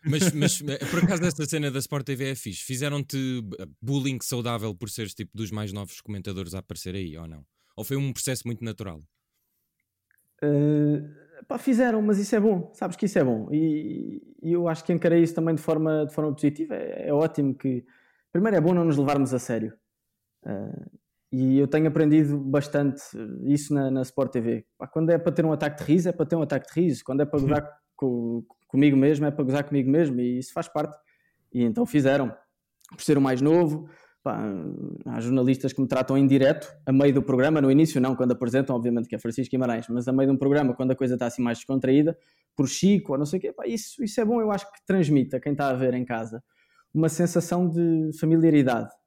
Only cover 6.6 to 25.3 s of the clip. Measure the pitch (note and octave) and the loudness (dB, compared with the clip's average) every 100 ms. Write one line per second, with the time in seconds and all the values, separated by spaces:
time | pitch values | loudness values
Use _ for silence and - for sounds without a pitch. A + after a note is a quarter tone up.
6.6 | - E2+ F2+ F#2 F2+ D2+ E2 D#2 C#2+ _ | -12 -14 -10 -8 -8 -10 -16 -18 -20 _
7.6 | _ - G#2+ C#3 C#3 B2 - B2+ A#2 A#2 | _ -14 -6 -4 -4 -6 -6 -6 -8 -8
8.6 | A2+ G#2 G2 D#2+ D2+ _ _ _ _ _ | -8 -8 -10 -12 -18 _ _ _ _ _
9.6 | _ _ _ _ _ _ _ _ D3 C#3+ | _ _ _ _ _ _ _ _ 0 2
10.6 | D3 D3+ D3 D3 D3+ - - - - A#3+ | 2 2 2 0 -4 -20 -20 -20 -10 -6
11.6 | - A#3 B3 A3 G#3+ G3+ G3+ A3 G#3+ F#3 | 0 2 2 2 2 0 2 2 2 0
12.6 | F3 - F3+ F3 F#3+ F#3 C3 A2+ G#2+ D3+ | -4 -8 -8 -4 0 2 2 0 -2 0
13.6 | D#3+ D3+ D#3 - G#1+ - - - E3 F3 | 0 0 -4 -8 -10 -12 -16 -10 -2 0
14.6 | E3+ D#3+ - E3+ F3 E3+ E3 E3 E3 D#3+ | 0 -2 -2 0 4 4 4 2 0 0
15.6 | D#3+ D#3+ D#3+ D#3 D3+ - D3+ D3 D3 D3 | 0 0 2 0 -2 -2 -4 0 -2 -2
16.6 | D#4+ - - - - D3 D#3+ D#3+ C#3 C3+ | -6 -6 -8 -8 -2 0 0 0 -2 -2
17.6 | C#3 B2+ - _ _ _ _ E3+ G#3+ F#3+ | -4 -4 -8 _ _ _ _ 0 2 4
18.6 | D#3 F3+ E3 C#3+ C#3 C#3+ C3 B2+ - A2+ | 4 4 2 2 2 2 0 -2 -2 -4
19.6 | A2 - _ _ _ _ _ _ - G2 | -4 -10 _ _ _ _ _ _ -10 -10
20.6 | G#2 - - - _ _ _ B2+ C3 C3+ | -10 -12 -16 -20 _ _ _ -2 2 2
21.6 | C#3 D#3 D#3+ D3+ D3+ D#3 D3 C#3+ C3+ C#3+ | 2 2 2 2 4 4 4 0 0 -2
22.6 | C#3+ D3 C#3+ C#3 - A2+ A2 B2+ B2+ C#3+ | 0 0 0 -2 -12 -12 -12 -6 0 0
23.6 | D3 C#3+ C3+ C3 B2+ - B2+ B2+ A#2 A#2 | 0 -2 0 -2 -4 -2 -2 -2 -2 -4
24.6 | - _ - D#3+ E3 E3+ E3+ | -6 _ -8 -2 2 2 2